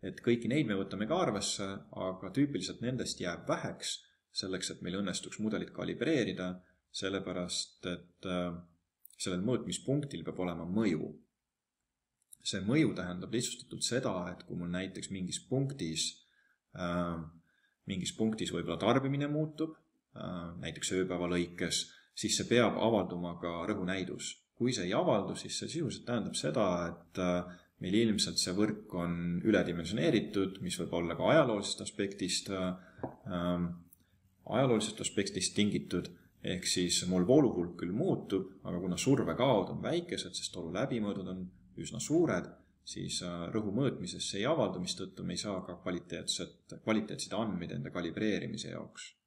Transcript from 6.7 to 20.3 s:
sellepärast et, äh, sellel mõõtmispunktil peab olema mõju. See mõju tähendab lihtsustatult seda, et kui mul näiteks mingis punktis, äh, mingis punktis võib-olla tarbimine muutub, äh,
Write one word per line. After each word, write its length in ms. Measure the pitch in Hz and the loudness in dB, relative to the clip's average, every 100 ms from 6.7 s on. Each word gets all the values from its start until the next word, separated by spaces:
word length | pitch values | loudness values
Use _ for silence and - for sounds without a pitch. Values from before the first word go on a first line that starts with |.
| _ _ | _ _
sellepärast 960 | - 95 98 92 90 87 - - _ 95 | -6 -2 -2 -2 -4 -2 -4 -6 _ -6
et, 400 | 87 - _ 98 | -6 -8 _ -4
äh, 280 | 90 90 87 - _ _ _ - - | 0 0 -4 -12 _ _ _ -20 -8
sellel 240 | - 90 | -4 0
mõõtmispunktil 840 | 104 123 - 87 - 139 147 87 | 2 0 0 -6 0 0 0 -6
peab 140 | 80 - | -8 -2
olema 260 | 90 85 | -2 -2
mõju. 480 | 85 98 110 80 - - _ _ _ _ _ _ _ _ _ _ _ - | -2 2 2 2 -2 -10 _ _ _ _ _ _ _ _ _ _ _ -10
See 180 | - 101 | -6 -4
mõju 340 | 95 143 139 | 2 4 4
tähendab 400 | 92 90 90 95 | 0 -6 -6 -4
lihtsustatult 480 | 113 117 - - - | -2 -2 -8 -12 -6
seda, 320 | - 120 135 95 90 | -2 0 0 -2 -4
et 100 | 87 - | -8 -10
kui 100 | 90 | -6
mul 140 | 87 | -4
näiteks 400 | 87 95 - - | -4 -4 -6 -8
mingis 280 | 95 90 - - | -6 -4 -6 -2
punktis, 760 | 131 139 - 82 80 - - _ _ _ _ _ | 0 0 -2 -4 -2 -4 -6 _ _ _ _ _
äh, 440 | - 90 87 87 85 80 - _ _ _ _ - | -6 -2 0 0 -4 -8 -14 _ _ _ _ -8
mingis 260 | 95 87 - | -6 -4 0
punktis 360 | 110 110 82 | 0 0 -2
võib-olla 260 | 85 85 85 | -2 -2 0
tarbimine 500 | 104 127 135 139 147 | 4 4 4 -2 0
muutub, 460 | 147 156 151 160 - _ _ _ - | 0 -2 -2 -6 -6 _ _ _ -10
äh, 380 | 90 | -8